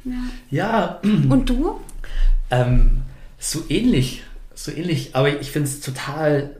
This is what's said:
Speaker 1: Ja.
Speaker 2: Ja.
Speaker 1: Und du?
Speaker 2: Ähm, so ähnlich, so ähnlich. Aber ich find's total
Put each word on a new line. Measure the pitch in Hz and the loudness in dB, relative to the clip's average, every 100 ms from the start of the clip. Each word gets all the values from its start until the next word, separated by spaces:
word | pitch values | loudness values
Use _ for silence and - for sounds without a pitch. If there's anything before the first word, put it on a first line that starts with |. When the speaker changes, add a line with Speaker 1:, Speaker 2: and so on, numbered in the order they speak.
Speaker 1:
Ja. | - - - - - | -10 -8 -8 -10 -6
Speaker 2:
Ja. | 143 208 226 175 - 202 196 135 | -4 0 0 0 -2 0 2 4
Speaker 1:
Und | 269 - | 2 2
du? | 254 349 453 - - - - - - - | 0 -2 -4 -12 -12 -4 2 4 4 2
Speaker 2:
Ähm, | 123 123 123 123 127 131 - - - | 0 4 6 6 6 0 -12 -20 -12
so | - 151 - | -8 -8 -2
ähnlich, | 170 247 160 127 - - - - | 0 2 2 0 -4 -14 -16 -16
so | - - | -14 -12
ähnlich. | - 175 147 - 131 | -6 -2 -4 -2 0
Aber | 143 143 | 2 0
ich | - | -4
find's | 156 139 - | -4 -4 -6
total | - 131 - 151 156 143 143 | -10 -8 -8 -2 0 0 -2